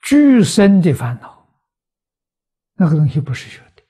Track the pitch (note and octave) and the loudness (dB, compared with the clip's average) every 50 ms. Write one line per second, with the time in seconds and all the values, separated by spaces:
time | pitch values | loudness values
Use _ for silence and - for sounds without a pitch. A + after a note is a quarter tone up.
0 | - - C#4 D4 D4 C#4 C4 A#3+ G3 - - - G3+ G3 G3 F#3+ E3+ F3 C3+ - | -4 0 0 2 2 4 4 2 2 0 0 2 2 4 4 2 2 0 -2 -2
1 | B2+ A#2+ A#2+ A#2 - - - _ _ _ _ _ _ _ _ _ _ _ _ _ | -6 -8 -10 -10 -14 -20 -20 _ _ _ _ _ _ _ _ _ _ _ _ _
2 | _ _ _ _ _ _ _ _ _ _ _ _ _ _ _ _ F#3 D#3+ D#3+ D3+ | _ _ _ _ _ _ _ _ _ _ _ _ _ _ _ _ -2 0 0 0
3 | D3+ C3+ - D3+ - - B2+ - - - - - _ _ _ _ _ | -2 -2 -2 -4 -6 -6 -10 -12 -12 -20 -20 -20 _ _ _ _ _